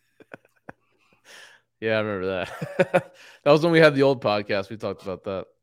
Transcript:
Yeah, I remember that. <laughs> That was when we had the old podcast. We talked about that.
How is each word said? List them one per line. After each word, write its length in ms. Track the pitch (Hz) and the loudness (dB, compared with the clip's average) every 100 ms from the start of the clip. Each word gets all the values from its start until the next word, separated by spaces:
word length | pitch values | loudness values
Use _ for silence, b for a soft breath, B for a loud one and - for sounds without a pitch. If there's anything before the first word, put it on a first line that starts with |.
| _ _ _ - _ _ - - _ _ _ _ - B B B B - | _ _ _ -20 _ _ -20 -20 _ _ _ _ -20 B B B B -8
Yeah, 160 | 110 110 | -4 -2
I 40 | |
remember 240 | 107 101 92 | -2 -4 -4
that. 880 | 95 87 - - - 185 - - - | -6 -8 -10 -6 -2 0 -2 -4 -18
<laughs> 240 | - - 147 | -20 -2 2
That 60 | |
was 100 | 151 | 4
when 80 | 170 | 4
we 80 | 160 | 6
had 160 | 156 139 | 6 6
the 80 | |
old 180 | 135 127 | 2 2
podcast. 480 | 113 104 104 104 98 | 0 -2 -2 -4 -4
We 60 | 107 | -8
talked 260 | 107 95 | -8 -8
about 220 | 196 90 | -10 -10
that. 220 | 104 95 - _ | -8 -10 -10 _